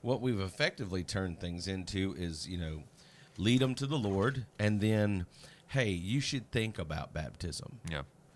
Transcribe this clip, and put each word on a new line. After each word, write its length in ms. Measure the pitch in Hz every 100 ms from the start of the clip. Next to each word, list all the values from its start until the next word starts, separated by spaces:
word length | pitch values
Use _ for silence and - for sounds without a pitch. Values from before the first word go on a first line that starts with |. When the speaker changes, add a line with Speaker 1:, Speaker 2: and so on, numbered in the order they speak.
Speaker 1:
what 200 | 120 127
we've 180 | 123 110
effectively 640 | 95 - 156 - 110 92
turned 380 | 87 101 95 82
things 260 | 87 87 90
into 480 | 95 90 98 95 -
is, 300 | 87 78 -
you 100 | 90
know, 260 | 82 78 - - - - - -
lead 240 | 95 127
'em 140 | 131 123
to 100 | 139
the 120 | 151
Lord, 480 | 104 98 110 139 117 -
and 220 | 107 107
then, 460 | 107 110 104 98 87 - - - -
"Hey, 220 | 139 113
you 320 | 90 90 131
should 280 | 139 139 110
think 280 | 120 110 104
about 340 | 80 78 71
baptism." 680 | 78 69 - 87 73 - 117 -
Speaker 2:
Yeah. 140 | 76 69 - -